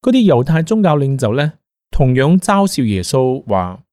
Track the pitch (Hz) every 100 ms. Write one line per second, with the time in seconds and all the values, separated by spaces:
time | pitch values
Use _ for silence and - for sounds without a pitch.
0 | - 254 208 127 139 160 165 220 190 151
1 | 139 135 120 123 151 - _ _ _ -
2 | 131 127 139 185 - 202 196 - 117 95
3 | 90 135 131 131 - 98 90 98 _